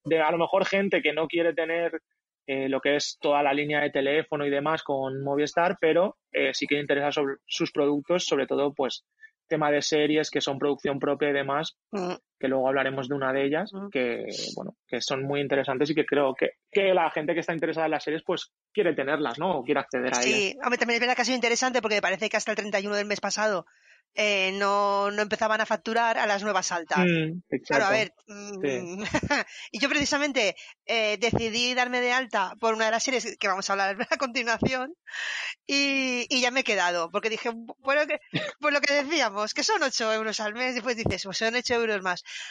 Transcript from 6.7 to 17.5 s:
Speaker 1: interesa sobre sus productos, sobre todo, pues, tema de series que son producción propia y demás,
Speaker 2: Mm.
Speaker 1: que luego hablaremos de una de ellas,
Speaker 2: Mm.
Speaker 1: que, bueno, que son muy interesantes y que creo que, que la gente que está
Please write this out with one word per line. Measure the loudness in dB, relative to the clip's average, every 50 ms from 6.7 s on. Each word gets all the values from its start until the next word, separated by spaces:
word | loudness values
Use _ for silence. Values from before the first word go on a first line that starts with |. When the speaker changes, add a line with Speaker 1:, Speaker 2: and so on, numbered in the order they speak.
| 0 0
Speaker 1:
interesa | 0 0 0 0 0 0
sobre | 0 0 0 -2 -2 -6 _
sus | -6 -4 -2 -2 -2
productos, | 0 0 2 2 2 0 0 0 0 0 0
sobre | 0 0 0 0
todo, | 0 0 0 0 0
pues, | 0 0 -2 -2 -4 -6 -12 _ _ _ -20 -20 _ _ _ -4
tema | -2 0 2 4
de | 2 2
series | 2 2 2 2 4 4 4 2 0 0
que | -2 -2
son | -2 -2 -2 0
producción | 0 0 0 0 -2 -2 -2 0
propia | 0 0 0 2 2 2
y | 2
demás, | 0 0 0 0 -2 -2 -4 -8 _ _ _
Speaker 2:
Mm. | -8 -6 -4 -4 -6 -8 _ _ _ -4
Speaker 1:
que | -2 0
luego | 0 2 2 2
hablaremos | 2 2 0 0 -2 -4 -4 -4
de | -4
una | -2 0 0 0
de | 0 0
ellas, | 0 0 -2 -2 -4 -8
Speaker 2:
Mm. | -12 -10 -6
Speaker 1:
que, | -2 -2 0 0 -2 -4 -6 -8 -8 -8 -8 -8 -8
bueno, | -8 -10 -10 -12 _ _
que | _ -6 -6
son | -4 -4 -4 -2 -2
muy | -2 -2 -2
interesantes | 0 0 0 0 2 0 0 -2 -2 0
y | 0
que | 0 0
creo | 2 2 2 2 2 2
que, | 0 -2 -2 -2 _ _ _
que | 0 2 4 4 4
la | 4 2 2
gente | 0 -2 -2 -2 -2
que | -2
está | -2 -4